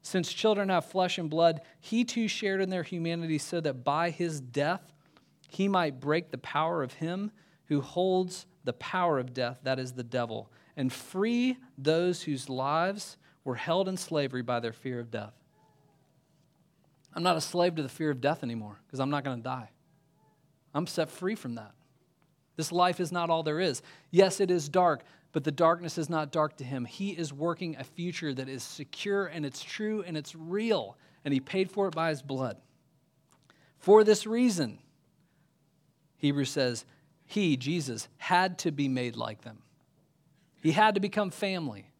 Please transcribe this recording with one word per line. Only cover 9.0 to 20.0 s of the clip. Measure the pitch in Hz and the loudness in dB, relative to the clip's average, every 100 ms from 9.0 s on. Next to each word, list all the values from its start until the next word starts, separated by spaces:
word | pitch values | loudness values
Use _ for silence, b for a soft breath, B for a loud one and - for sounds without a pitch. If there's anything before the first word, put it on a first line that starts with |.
| 175 143 | 2 2
of | 127 | -2
death, | 123 120 127 | -4 -4 -4
that | 131 131 | -4 -2
is | 127 | -4
the | 127 | -8
devil, | 117 127 117 110 107 b b - | -4 -2 -2 -6 -10 b b -4
and | 127 | -4
free | - - 185 214 240 254 254 B - | -4 -8 -2 0 2 0 -2 B -2
those | 139 160 180 175 | 2 2 2 -2
whose | - 135 127 | -4 -6 -4
lives | 131 135 156 185 202 - - b b | -4 0 0 0 -4 -12 -18 b b
were | 139 120 | -6 -4
held | - 170 190 | 0 0 0
in | 185 | -4
slavery | - 160 135 127 | -4 -2 -2 -4
by | 120 120 | -2 -2
their | 117 | -2
fear | 110 135 120 | -6 -8 -8
of | 117 | -6
death." | 113 107 - _ _ _ _ _ _ _ _ _ _ _ _ _ _ _ _ _ | -8 -10 -16 _ _ _ _ _ _ _ _ _ _ _ _ _ _ _ _ _
I'm | - | -2
not | 175 165 | 2 2
a | |
slave | - 175 175 160 | 0 2 2 2
to | |
the | 135 | -6
fear | - 156 | -2 -2
of | 135 | 0
death | 139 160 | 0 0
anymore | 127 117 104 101 _ | -4 -6 -10 -16 _
'cause | 135 | -4
I'm | 135 | -2
not | 147 | 0
gonna | 135 120 | -2 -6
die. | 127 127 107 _ _ _ | -6 -8 -10 _ _ _